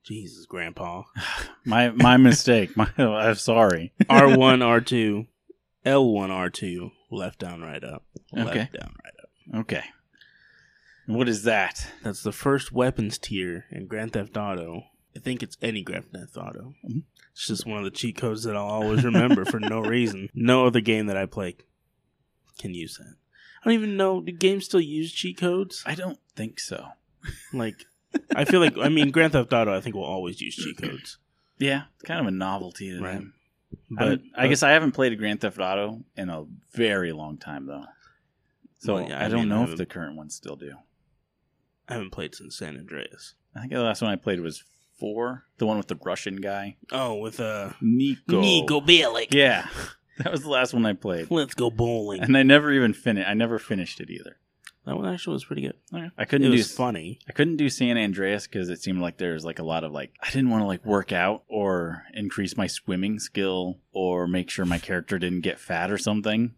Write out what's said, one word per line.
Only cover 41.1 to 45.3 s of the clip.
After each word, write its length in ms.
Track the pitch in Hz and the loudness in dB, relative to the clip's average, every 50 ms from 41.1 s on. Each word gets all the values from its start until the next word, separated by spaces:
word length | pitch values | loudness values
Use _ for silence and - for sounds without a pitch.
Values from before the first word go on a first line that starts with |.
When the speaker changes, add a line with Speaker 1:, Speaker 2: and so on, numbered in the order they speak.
| _ _ _ _ _ _ _ _ _ _ _ _ _ _ _ | _ _ _ _ _ _ _ _ _ _ _ _ _ _ _
Speaker 1:
I 80 | - 123 | -12 -10
haven't 160 | 113 98 92 | -10 -10 -10
played 220 | - - 82 73 - | -10 -12 -12 -12 -12
since 220 | - - 76 - | -16 -18 -18 -14
San 220 | - - 78 73 65 | -12 -12 -12 -12 -14
Andreas. 560 | 78 - 80 71 - - - - - - _ _ _ _ _ | -16 -14 -12 -12 -12 -14 -16 -20 -20 -20 _ _ _ _ _
Speaker 2:
I 60 | 107 | -14
think 120 | 120 131 | -12 -6
the 100 | 131 123 | -4 -2
last 180 | 120 113 107 - | 0 0 0 0
one 100 | 117 107 | -2 -2
I 60 | 101 | -2
played 240 | 92 _ 110 98 87 | -2 _ -4 -4 -2
was 240 | 85 82 76 - _ _ _ _ _ _ _ _ | -4 -8 -10 -12 _ _ _ _ _ _ _ _
four, 460 | - 107 104 113 120 123 | -8 -8 -4 -4 -4 -6